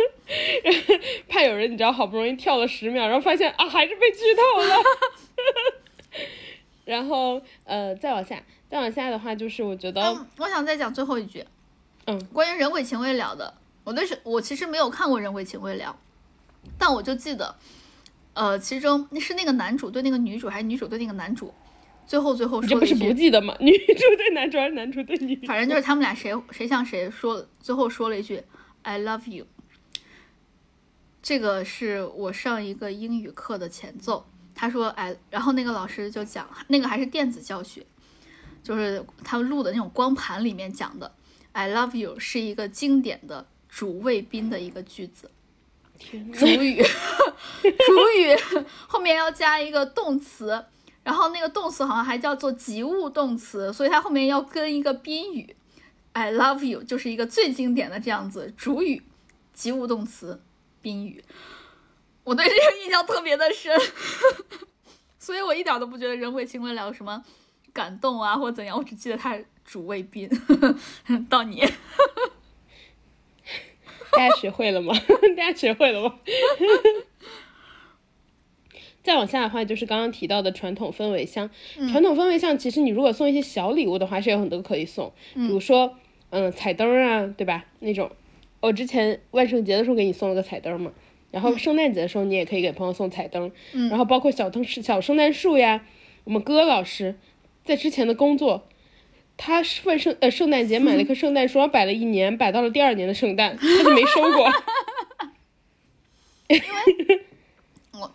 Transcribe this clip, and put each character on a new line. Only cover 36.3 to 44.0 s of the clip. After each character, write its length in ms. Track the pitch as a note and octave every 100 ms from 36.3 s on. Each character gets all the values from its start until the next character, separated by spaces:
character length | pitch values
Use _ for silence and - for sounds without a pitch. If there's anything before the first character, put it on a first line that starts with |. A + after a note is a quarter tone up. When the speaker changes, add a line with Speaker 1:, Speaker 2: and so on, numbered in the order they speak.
| A3+ - - -
Speaker 2:
那 100 | C#4
个 80 | B3+
还 100 | A3+
是 80 |
电 240 | C4+ D#4 C4+
子 120 | A#3
教 200 | - G3
学， 240 | G3 - - _ _ _ _ - - -
就 140 | - G#3+
是 280 | G#3 G3 - _
他 120 | - A#3+
们 120 | B3
录 160 | C#4+
的 80 | G3
那 40 | A3+
种 140 | G3+
光 220 | - B3+
盘 300 | C4+ - F#3
里 100 | A3+
面 180 | F#3 F#3+
讲 240 | - E3+ -
的， 120 | - _ _ _ _
“I 240 | F#3 G3
love 220 | A3 B3 A#3+
you” 200 | G3+ A3+
是 200 | - A#3+
一 140 | A3
个 140 | G#3 G#3
经 340 | G3+ C#4+ C#4
典 180 | A#3 - D3
的 220 | C#3+ - _ _
主 300 | - G3+
谓 240 | F3